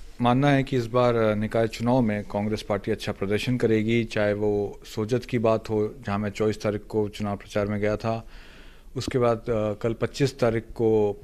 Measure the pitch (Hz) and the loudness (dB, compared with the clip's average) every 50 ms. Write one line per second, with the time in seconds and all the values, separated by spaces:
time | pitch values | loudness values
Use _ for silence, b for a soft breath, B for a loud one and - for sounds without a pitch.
0 | - - - - 123 120 123 131 143 143 143 135 131 - 135 127 117 107 110 123 | -16 -14 -6 0 2 4 4 6 6 6 4 4 2 2 0 -2 -2 0 2 4
1 | 123 123 120 117 110 107 107 104 107 110 - 117 113 110 - - 117 120 123 131 | 4 4 4 4 4 2 2 2 0 0 2 0 0 0 -2 -2 0 2 4 4
2 | 120 107 104 104 101 - - 104 104 107 107 101 - - 107 98 - 113 107 - | 4 2 0 -2 -4 -4 -4 -4 -2 -2 -2 -4 -2 -2 -2 -2 -2 -2 -4 -2
3 | - - 98 - 101 95 104 101 - 127 123 123 123 113 110 110 107 113 117 117 | -4 -6 -6 -4 -2 -2 -2 -2 0 -2 0 2 2 2 4 2 2 2 2 2
4 | 113 113 - 107 104 104 104 104 107 104 104 104 101 92 - - - - - 113 | 0 0 0 0 0 0 0 0 0 0 0 0 -2 -4 -6 -12 -16 -10 -6 -4
5 | 107 107 127 120 - - - 123 110 113 110 107 - - 110 107 104 107 - - | -2 0 -2 -2 -2 -2 -2 0 2 2 2 2 0 -2 -2 -2 -2 -2 -4 -8
6 | - 104 101 101 107 104 98 - 107 110 104 - - 107 101 104 - - - 107 | -6 -4 -2 -2 -2 -4 -2 0 0 0 0 0 -2 -2 -2 -2 -6 -4 -2 -2
7 | 107 101 - - 107 104 101 92 - - - 104 104 104 104 101 104 104 107 104 | -2 -2 -4 -6 -6 -4 -4 -6 -8 -6 -2 -2 -2 0 0 0 0 0 0 0
8 | - 113 113 113 b b b b b b b b b b b b b b - 131 | -2 -4 -4 -4 b b b b b b b b b b b b b b -10 -8
9 | - - - 127 120 117 117 110 - 123 117 107 107 107 104 101 - 117 113 - | -6 -2 0 2 2 2 2 0 -2 -2 -2 0 0 -2 -2 -2 -2 -2 -2 -2
10 | 120 113 - - 143 127 - - 127 117 113 113 110 - - - 117 110 110 107 | -4 -6 -2 0 -2 -2 0 0 0 2 2 0 -4 -6 -4 0 2 4 4 4
11 | 104 104 101 - | 4 2 0 -4